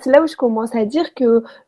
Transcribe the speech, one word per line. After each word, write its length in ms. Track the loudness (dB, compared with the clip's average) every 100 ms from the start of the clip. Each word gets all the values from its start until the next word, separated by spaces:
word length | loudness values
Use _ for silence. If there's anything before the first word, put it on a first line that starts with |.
c'est 100 | 2
là 120 | 2
où 40 | 2
je 80 |
commence 400 | -2 -4 -2 -4
à 100 | -4 -4
dire 280 | -4 -4
que 280 | -2 0 0 -2 -12